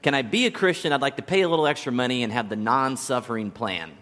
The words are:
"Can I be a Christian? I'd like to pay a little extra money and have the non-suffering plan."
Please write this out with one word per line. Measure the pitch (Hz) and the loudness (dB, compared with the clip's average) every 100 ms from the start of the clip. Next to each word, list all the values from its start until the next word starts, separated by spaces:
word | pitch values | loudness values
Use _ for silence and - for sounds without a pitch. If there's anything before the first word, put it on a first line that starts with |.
"Can | 151 | 2
I | 139 | 0
be | 117 214 247 | 0 2 0
a | |
Christian? | - 190 170 165 | 2 0 2 0
I'd | 143 | 2
like | 139 - | 0 -2
to | |
pay | - 190 | -2 2
a | 180 | 4
little | 165 151 | 4 2
extra | 147 - | 0 -2
money | 123 123 127 | 0 0 0
and | 117 | 0
have | 117 107 | -2 -2
the | 107 | -2
non-suffering | 110 131 131 131 - 127 113 113 104 | 0 2 2 -2 -2 -2 -2 -6 -6
plan." | 90 113 90 82 71 | -6 -4 -4 -8 -14